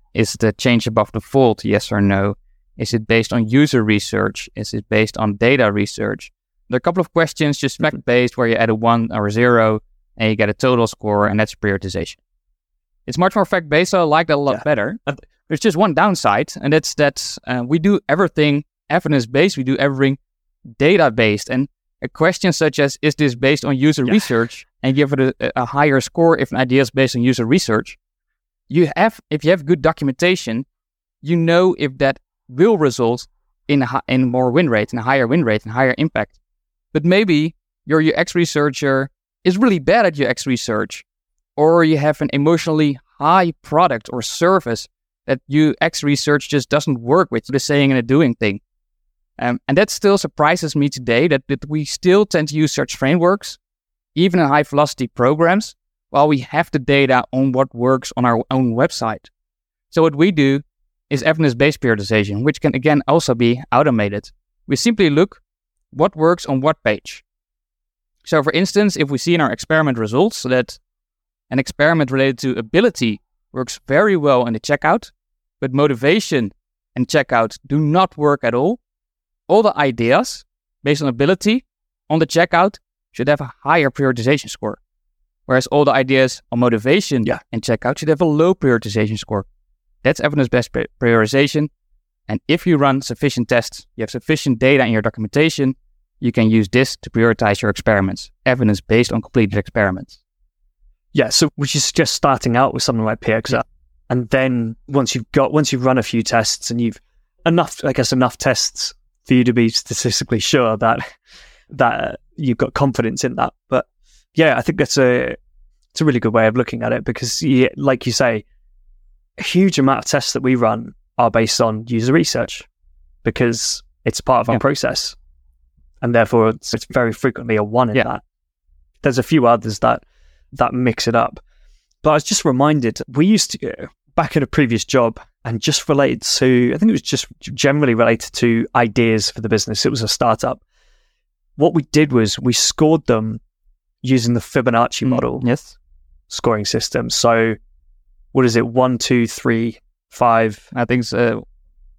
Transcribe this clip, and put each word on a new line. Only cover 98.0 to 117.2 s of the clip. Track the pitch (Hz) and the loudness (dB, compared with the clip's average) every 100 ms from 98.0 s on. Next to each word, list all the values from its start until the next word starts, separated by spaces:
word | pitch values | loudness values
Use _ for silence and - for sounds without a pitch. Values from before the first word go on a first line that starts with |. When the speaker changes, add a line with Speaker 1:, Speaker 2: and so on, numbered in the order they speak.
| 98 - - _ 127 | 0 -4 -14 _ -2
Speaker 1:
evidence | 127 110 101 | 0 2 0
based | - 113 123 | 0 0 2
on | 117 | -2
completed | - 127 104 101 | -2 0 0 -2
experiments. | - 110 101 92 - _ _ _ _ _ _ _ _ _ _ | -4 -2 -2 -2 -10 _ _ _ _ _ _ _ _ _ _
Speaker 2:
Yeah, | 147 117 | -2 0
so | - 151 - | 2 0 -2
which | 139 151 | -4 -2
is | - | -2
just | - 143 | 0 -2
starting | - 143 131 123 120 | 0 0 0 0 2
out | 135 | 2
with | - | 0
something | - 117 | -2 -2
like | 110 110 | -2 -4
P | - | -2
X | 110 - | -2 -2
R. | 120 | -4
Speaker 1:
Yeah. | - _ _ _ - | -4 _ _ _ -6
Speaker 2:
And | 123 117 | -4 -2
then | 135 131 123 113 113 - | -2 0 -2 -4 -8 -4
once | 139 135 127 | -2 0 -4
you've | - | -2
got, | 143 135 | 0 2
once | 151 147 | 0 0
you've | 131 131 | 0 0
run | 131 | 0
a | |
few | 110 117 | 0 -2
tests | 110 117 113 - - | 0 0 0 -4 -6
and | 120 | -4
you've | 117 - _ _ _ _ 165 | -4 -4 _ _ _ _ 0
enough, | 170 151 - | 0 0 -4
I | 143 | -4
guess, | 131 120 | -2 0
enough | 131 123 - | 2 0 0
tests | 139 123 - - - - _ _ - | -2 -2 -4 -6 -10 -12 _ _ 0
for | |
you | 127 | 2
to | 123 | 4
be | 120 117 | 2 0
statistically | - - 104 123 - 135 110 | -2 -8 -6 -4 -4 -4 -4
sure | - 139 117 107 | 0 0 0 0
that, | 113 120 - - _ - - _ _ | 0 -2 -6 -16 _ -20 -20 _ _
that | 131 120 117 - - _ - | -2 -2 -2 -6 -10 _ -6
you've | 139 113 | -2 -2
got | 127 | -2
confidence | - 139 123 113 123 | 0 -2 0 -4 -4
in | 127 123 | -4 -4
that. | - - - | -6 -6 -4
But | 131 - _ _ _ _ - | -4 -4 _ _ _ _ 0
yeah, | 160 123 | 2 2
I | |
think | - 147 | -2 -2
that's | 143 - | -2 2
a, | 127 123 127 - _ _ _ _ _ | 2 2 -2 -8 _ _ _ _ _
it's | - | -2
a | 156 | 0
really | 120 | 2
good | 110 | 2
way | 113 110 | 2 2
of | 120 | 2
looking | 117 117 | -2 -4
at | 117 | -4
it | 120 | -4
because, | - 113 | -4 -6